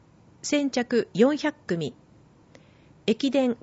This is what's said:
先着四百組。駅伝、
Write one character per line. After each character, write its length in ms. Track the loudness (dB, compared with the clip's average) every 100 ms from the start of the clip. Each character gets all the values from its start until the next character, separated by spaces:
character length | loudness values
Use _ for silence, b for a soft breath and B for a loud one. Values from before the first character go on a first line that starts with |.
| _ _ -20 -16
先 280 | -2 0 0
着 380 | -2 0 0 0
四 240 | 2 2 2
百 180 | -4 -6 -6
組。 300 | -6 -6 -10 _ -20 _ _ _ b b b b b -4
駅 240 | -2 0
伝、 260 | 2 0 -2